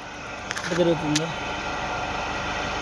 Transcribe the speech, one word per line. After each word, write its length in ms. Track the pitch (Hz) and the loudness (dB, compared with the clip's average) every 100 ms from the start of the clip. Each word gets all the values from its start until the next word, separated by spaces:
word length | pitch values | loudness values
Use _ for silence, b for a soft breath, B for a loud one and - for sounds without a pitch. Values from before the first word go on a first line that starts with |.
| - - - - - - | -10 -10 -8 -6 -4 -2
ఎట్లా 180 | 165 170 | 0 4
తిరుగుతుందో. 480 | 170 160 156 151 165 143 - - - - - - - - - - - - - - | 6 4 4 2 2 -2 -2 -2 -2 -2 -2 -2 -2 -2 -2 -2 -2 -2 -2 -2